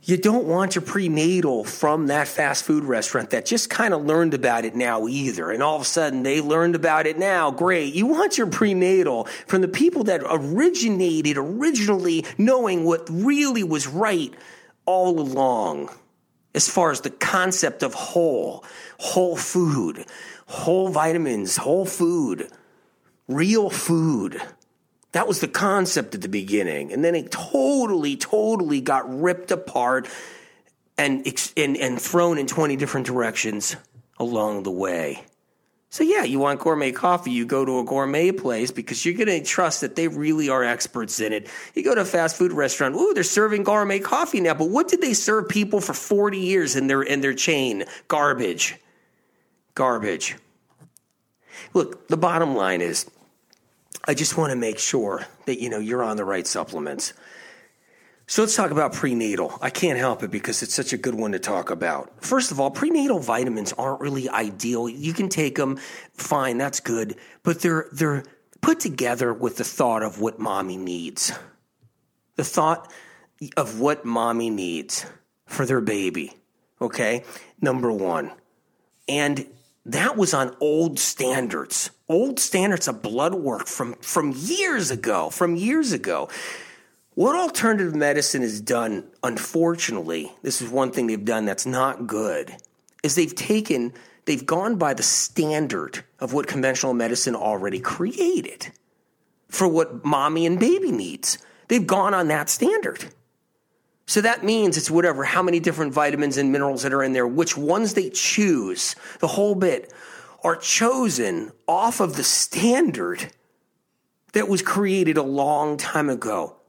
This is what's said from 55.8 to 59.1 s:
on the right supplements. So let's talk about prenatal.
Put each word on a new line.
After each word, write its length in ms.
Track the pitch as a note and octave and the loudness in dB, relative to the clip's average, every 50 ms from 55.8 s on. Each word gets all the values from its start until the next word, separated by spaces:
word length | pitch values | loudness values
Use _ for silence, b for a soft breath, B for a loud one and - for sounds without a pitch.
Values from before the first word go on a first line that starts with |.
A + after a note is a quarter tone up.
| G#2+ G#2+ A#2+ B2 | -4 -4 -2 -2
on 160 | A#2+ A2+ G#2+ G#2 | -2 -2 -2 -4
the 80 | G2+ | -4
right 220 | F#2+ G2 F#2 E2+ - | -2 -2 -4 -2 -4
supplements. 680 | - F#2 D#2+ - - E2 D2+ D2 C#2+ - - - - B B B B B B B B B B B B B B B B B B B B B B B | -4 -4 -6 -6 -6 -8 -8 -6 -6 -6 -8 -8 -10 B B B B B B B B B B B B B B B B B B B B B B B
So 140 | - - | 0 0
let's 140 | A3 G#3+ A3 | 2 2 2
talk 160 | - G3+ E3 | 0 2 2
about 220 | D3 D3+ D3+ B2+ - | 2 0 0 0 0
prenatal. 640 | - - C#3+ | -2 -2 0